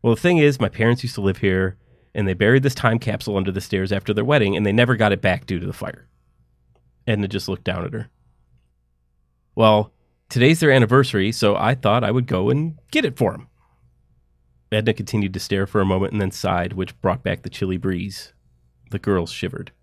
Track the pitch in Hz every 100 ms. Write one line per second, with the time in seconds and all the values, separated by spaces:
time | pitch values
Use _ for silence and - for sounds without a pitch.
0 | 117 113 175 170 147 131 107 - 113 120
1 | 120 - 98 92 101 92 95 95 _ _
2 | _ - 98 92 107 135 131 - 117 113
3 | - - - 101 95 95 - 95 95 98
4 | - 107 120 147 101 95 104 107 120 110
5 | 107 95 98 90 - 90 90 - - -
6 | _ _ _ _ _ _ _ _ _ _
7 | - 104 98 101 - 92 - 92 85 110
8 | 131 _ _ _ _ _ _ _ _ _
9 | _ _ _ _ _ - 110 107 104 _
10 | _ _ _ 123 131 165 156 131 110 127
11 | 131 101 98 117 107 101 110 131 104 117
12 | 104 123 127 92 104 135 160 156 _ 311
13 | 220 123 104 78 - _ _ _ _ _
14 | _ _ _ _ _ _ _ 107 113 110
15 | 101 110 98 110 - 98 98 107 95 95
16 | 98 107 95 - 95 90 87 92 90 -
17 | 95 87 - - - - 95 92 190 90
18 | 98 95 - _ _ _ _ _ _ 101
19 | - 95 82 - 92 - - _